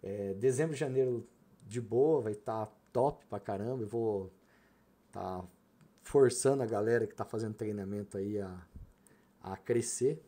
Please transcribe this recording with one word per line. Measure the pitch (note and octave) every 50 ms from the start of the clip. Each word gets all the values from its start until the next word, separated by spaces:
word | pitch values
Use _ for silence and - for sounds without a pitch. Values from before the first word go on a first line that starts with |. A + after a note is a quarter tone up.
É, | - G2 G2 G#2 G2+ G2 F#2+
dezembro | G2 A2+ C3+ B2+ A#2+ D#3 E3 D#3
e | C3
janeiro | D#3 C#3 B2+ C3+ C3 B2+ B2 A#2 - - _ _ _ _ _ _ - -
de | G#2 A#2+
boa, | A#2 G2+ A2+ A#2+ C3+ D#3 D#3+ C#3+
vai | A#2 G#2+ G#2
tá | - - - A2+ A2 A2 - - _ _ _
top | _ B2+ B2 C#3+ - - - _
pra | - -
caramba, | - - G#2 G2 G#2 A#2 C3 C3 A2
eu | G2+
vou | A2 A#2 A2+ A2 G#2 G2 F#2+ F#2 - _ _ _ _ _ _ _ _ _ _ _ _ _ _ _
tá | - G2 F#2+ F#2 F#2 F2+ F2+ - _ _ _ _ _ _ - - _ _ _
forçando | - - C#3+ C3+ B2 A#2+ - - C3+ C#3 C#3 B2+
a |
galera | A2 A2+ G2+ G#2 A2+ A#2 A#2+ A2
que | G#2 -
tá | - G#2
fazendo | - - A2 A2+ A2 G#2+
treinamento | - A2 G#2+ G#2+ G#2 G2 F#2+ G2+ G#2 G#2 G2+ - G2
aí | G2 G2+ G#2 G#2
a, | G2+ F#2+ F#2 F2+ E2 _ _ - - - - _ _ - _ _ _ _ _ _
a | - F#2 F#2+ -
crescer | - - A#2+ A#2+ A#2 - - - B2 C3 D#3 D#3 -